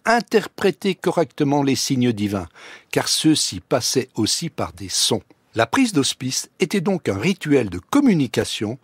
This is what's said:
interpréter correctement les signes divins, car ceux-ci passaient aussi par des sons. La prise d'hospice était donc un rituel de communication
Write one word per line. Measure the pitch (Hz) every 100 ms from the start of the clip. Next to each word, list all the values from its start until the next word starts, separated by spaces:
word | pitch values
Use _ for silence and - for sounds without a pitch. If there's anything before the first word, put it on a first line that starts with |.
interpréter | - 233 - 214 - - 202 - 196
correctement | 180 185 170 151 - 143 143
les | 139 127
signes | - 135 123
divins, | 107 104 101 87 - - - _
car | - -
ceux-ci | - 156 151 - 90
passaient | - 135 - 135 107
aussi | - 107 - 170
par | - 95
des | - 95
sons. | - - 113 - _ _
La | 104 117
prise | - 247
d'hospice | 170 127 - 127 - - _
était | 165 202
donc | 165 190 -
un | 98
rituel | 143 202 151 143 107
de | 78
communication | - 285 285 175 127 - 104 - 107 127